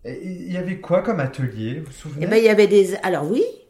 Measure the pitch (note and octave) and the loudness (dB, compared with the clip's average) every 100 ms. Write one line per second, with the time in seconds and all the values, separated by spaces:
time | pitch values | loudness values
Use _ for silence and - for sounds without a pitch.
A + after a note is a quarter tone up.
0 | - - F#3 F3+ F3 F3+ F#3 F#3 - F3+ | -12 -12 -12 -12 -8 -6 -6 -8 0 0
1 | G#3+ F#3+ C3+ - B2+ G#2+ A2 C#3+ D#3 - | 2 -2 -4 -4 -6 -4 -6 -6 -12 -14
2 | D#3 C#3+ F3 A3 A3 G#3 G3+ G3+ F#3 G3 | -14 -6 2 4 6 4 6 6 4 0
3 | F#3 E3 D3 B3 A#4+ - | -2 -2 0 0 0 -4